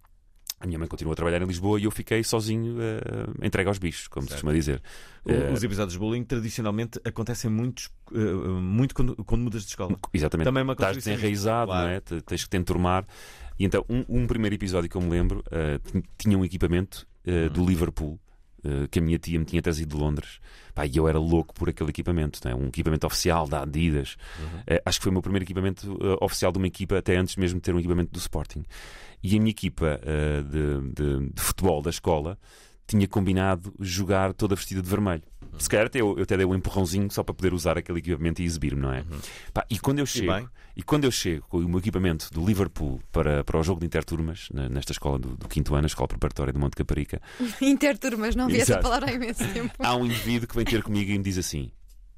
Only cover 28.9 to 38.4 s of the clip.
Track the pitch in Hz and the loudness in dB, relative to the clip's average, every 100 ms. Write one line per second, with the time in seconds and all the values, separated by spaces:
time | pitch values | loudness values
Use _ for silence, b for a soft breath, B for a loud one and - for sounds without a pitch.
28.9 | B B B 92 107 110 104 92 - 80 | B B B 2 4 4 2 -2 0 0
29.9 | 71 64 76 76 73 71 76 73 71 67 | 0 0 0 2 0 -2 0 0 0 -4
30.9 | 65 71 69 69 - - - 92 76 76 | -2 0 0 -2 -2 -4 2 2 2 0
31.9 | - 95 78 78 95 b b b b - | -2 0 0 0 -8 b b b b 0
32.9 | 107 98 107 95 92 95 92 92 - 95 | 2 4 2 2 4 2 0 -4 -8 -6
33.9 | 87 92 95 95 92 104 95 - 95 90 | -2 2 2 2 0 0 0 0 -4 0
34.9 | 101 101 82 - - - 78 - 107 117 | 0 2 0 -6 -18 -14 -6 2 4 4
35.9 | 127 107 98 92 95 92 92 - 98 90 | 4 2 2 2 4 4 2 2 0 2
36.9 | 95 101 - - - 95 87 85 82 82 | 2 0 -2 -4 0 0 2 0 0 -2
37.9 | 85 78 78 82 82 | -4 -2 0 0 0